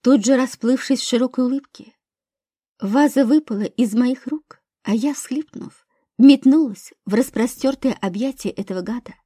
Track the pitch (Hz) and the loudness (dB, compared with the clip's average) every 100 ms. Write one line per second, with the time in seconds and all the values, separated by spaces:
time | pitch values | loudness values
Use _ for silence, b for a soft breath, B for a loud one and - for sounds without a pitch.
0 | 247 269 202 262 262 - 226 254 - 262 | 4 2 2 0 0 -4 -2 -2 -2 -4
1 | - 240 254 254 247 269 _ - - _ | -2 -2 -2 -2 -4 -4 _ -20 -20 _
2 | _ _ _ _ _ _ _ _ 196 233 | _ _ _ _ _ _ _ _ -2 2
3 | 294 269 240 302 302 208 208 - 233 214 | 2 2 2 2 0 -6 -6 -2 -2 0
4 | 247 262 - 302 _ - _ _ - 214 | -2 -2 -8 -10 _ -20 _ _ -4 -2
5 | 277 277 - 262 311 - - _ _ _ | -2 -6 -8 -8 -8 -14 -16 _ _ _
6 | _ - 269 269 262 302 285 196 - _ | _ 6 6 8 6 4 0 -6 -18 _
7 | - 208 262 - 233 - 262 269 269 - | -4 -2 -2 -2 -4 -2 -4 -2 -4 -2
8 | 196 185 269 269 202 - 196 185 180 240 | -6 -4 -8 -6 -10 -10 -10 -8 -8 -10
9 | - - | -12 -20